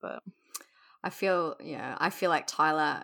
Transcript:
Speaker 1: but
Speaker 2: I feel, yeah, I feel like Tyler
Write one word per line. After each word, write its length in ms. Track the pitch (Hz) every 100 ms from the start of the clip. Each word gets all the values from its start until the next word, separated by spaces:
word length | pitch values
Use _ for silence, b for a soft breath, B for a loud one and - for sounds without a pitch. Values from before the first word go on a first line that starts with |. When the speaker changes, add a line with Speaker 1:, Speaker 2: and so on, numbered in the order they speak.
Speaker 1:
but 220 | - - 190 - B B B B B B
Speaker 2:
I 60 | 180
feel, 480 | - 190 180 160 -
yeah, 360 | 156 123 127 -
I 100 | 170
feel 180 | - 185
like 180 | 156 -
Tyler 560 | - 156 156 151 139